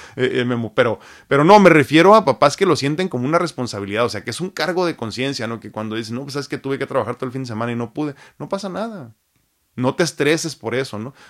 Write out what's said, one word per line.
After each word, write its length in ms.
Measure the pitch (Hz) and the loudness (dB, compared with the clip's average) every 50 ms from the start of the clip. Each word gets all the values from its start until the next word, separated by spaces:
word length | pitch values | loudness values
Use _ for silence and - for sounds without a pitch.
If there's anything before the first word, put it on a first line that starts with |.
| - - - | -20 -12 -6
eh, 140 | 127 127 127 - | -2 -2 0 0
eh, 100 | 127 123 | 0 -2
Memo, 280 | 123 123 117 113 107 - | -2 -2 -4 -4 -2 0
pero, 280 | - 120 113 110 - - - - - _ | 2 2 2 0 -4 -8 -18 -20 -14 _
pero 160 | - 139 139 147 | -2 0 4 6
no, 160 | 170 208 214 | 8 8 10
me 100 | 196 180 | 10 8
refiero 460 | 165 156 135 - 139 160 170 190 214 | 8 6 4 4 4 6 8 8 8
a 80 | 220 190 | 6 6
papás 320 | - 127 - 139 143 - | 4 2 4 2 2 2
que 100 | - 196 | 2 0
lo 120 | 185 151 | 0 0
sienten 320 | - 131 143 151 147 185 185 | 0 0 -2 -2 -2 -4 -4
como 180 | - 123 123 | -4 -4 -2
una 120 | 135 160 175 | 0 0 0
responsabilidad, 680 | 180 160 - - 127 110 - 101 101 98 101 107 120 | 0 -2 -6 -8 -8 -8 -8 -8 -8 -4 -2 -2 -2
o 40 | 117 | -2
sea, 140 | - 104 87 | -4 -6 -10
que 60 | - | -10
es 100 | 113 - | -8 -8
un 120 | 165 185 | -8 -8
cargo 340 | - - 151 165 175 175 180 | -6 -6 -4 -4 -2 -2 -2
de 100 | 170 151 | -2 -4
conciencia, 520 | - - 110 98 120 127 139 139 127 113 | -6 -8 -8 -6 -6 -6 -6 -6 -6 -8
¿no? 120 | 110 117 107 | -8 -8 -10
Que 100 | 98 104 | -12 -12
cuando 280 | - 110 107 110 107 | -10 -10 -8 -6 -6
dicen, 180 | 113 113 107 117 | -8 -8 -8 -8
"No, 60 | 123 | -10
pues, 100 | 143 139 | -10 -8
sabes 160 | 131 143 139 | -8 -10 -8
que 100 | - 151 | -8 -8
tuve 220 | 135 - 135 139 117 | -8 -6 -6 -6 -6
que 60 | 135 | -6
trabajar 240 | 131 135 135 107 104 | -4 -4 -4 -4 -4
todo 160 | 123 - - | -6 -8 -8
el 60 | 127 | -8
fin 100 | 120 135 | -8 -8
de 60 | 135 | -10
semana 240 | 120 113 107 117 120 | -8 -6 -6 -6 -4
y 40 | 120 | -4
no 160 | 117 120 113 | -6 -6 -8
pude", 220 | - 151 151 147 139 - - - _ | -8 -8 -8 -8 -8 -12 -18 -20 _
no 120 | - 147 - | -16 -12 -8
pasa 200 | - 196 202 196 | -8 -8 -8 -8
nada. 460 | 175 180 214 233 220 190 131 113 110 _ _ _ _ _ _ _ _ _ _ _ _ | -10 -10 -10 -10 -12 -14 -18 -20 -20 _ _ _ _ _ _ _ _ _ _ _ _
No 200 | 120 127 131 135 | -4 -4 -2 0
te 80 | - 180 | 0 -2
estreses 520 | 160 - - 156 147 160 156 - 165 135 | -2 -2 -2 0 0 0 0 -2 -6 -10
por 200 | - - 110 113 | -10 -8 -6 -4
eso, 240 | 127 135 - - 104 | -4 -4 -6 -8 -10
¿no? 160 | 110 120 - _ - - | -12 -12 -16 _ -20 -20